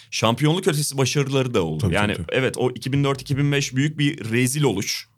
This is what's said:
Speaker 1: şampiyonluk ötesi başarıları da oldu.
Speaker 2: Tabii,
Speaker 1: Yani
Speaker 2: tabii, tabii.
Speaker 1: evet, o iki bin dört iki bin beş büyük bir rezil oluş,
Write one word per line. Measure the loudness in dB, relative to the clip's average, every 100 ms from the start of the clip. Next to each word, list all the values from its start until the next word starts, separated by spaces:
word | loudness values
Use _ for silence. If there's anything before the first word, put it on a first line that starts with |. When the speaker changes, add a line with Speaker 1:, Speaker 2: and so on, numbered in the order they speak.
| -10
Speaker 1:
şampiyonluk | 0 2 4 2 2 2
ötesi | 0 0 0
başarıları | 0 0 0 0 0
da | 0
oldu. | 0 0
Speaker 2:
Tabii, | 0
Speaker 1:
Yani | 2 0
Speaker 2:
tabii, | -2 -2
tabii. | 0
Speaker 1:
evet, | 0 0
o | -2
iki | -2 -4
bin | 0
dört | 0 -2
iki | -4 -2
bin | 0
beş | 0 -2
büyük | -2 -2 0
bir | -2 -2 -2
rezil | 2 2 2
oluş, | 0 0 -4 -6 -10